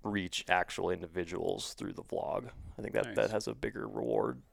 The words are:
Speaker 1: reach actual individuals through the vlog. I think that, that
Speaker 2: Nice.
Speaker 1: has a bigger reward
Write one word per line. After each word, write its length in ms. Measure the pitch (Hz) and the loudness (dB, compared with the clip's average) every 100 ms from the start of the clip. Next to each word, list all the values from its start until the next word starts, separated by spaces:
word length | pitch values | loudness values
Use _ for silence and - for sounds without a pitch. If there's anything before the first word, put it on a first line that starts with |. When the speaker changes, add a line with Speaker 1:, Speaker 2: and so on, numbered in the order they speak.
Speaker 1:
reach 420 | 104 101 87 - - | -2 0 0 -2 2
actual 420 | 90 87 - 90 | 4 4 0 0
individuals 840 | 90 85 87 85 90 - - - | 0 -2 -4 -2 0 0 0 -4
through 180 | - 98 | -6 -6
the 100 | - | -6
vlog. 460 | - - - - 120 - - - | -4 -2 0 -2 -4 -10 -12 -8
I 40 | |
think 120 | 104 | 0
that, 200 | 110 117 | 2 2
that 80 | 107 | 4
Speaker 2:
Nice. 80 | 104 | 4
Speaker 1:
has 180 | 107 110 | 2 0
a 60 | |
bigger 320 | 110 113 110 110 | -2 -2 -2 -4
reward 560 | 107 - 53 57 64 - | -2 2 4 2 -2 -10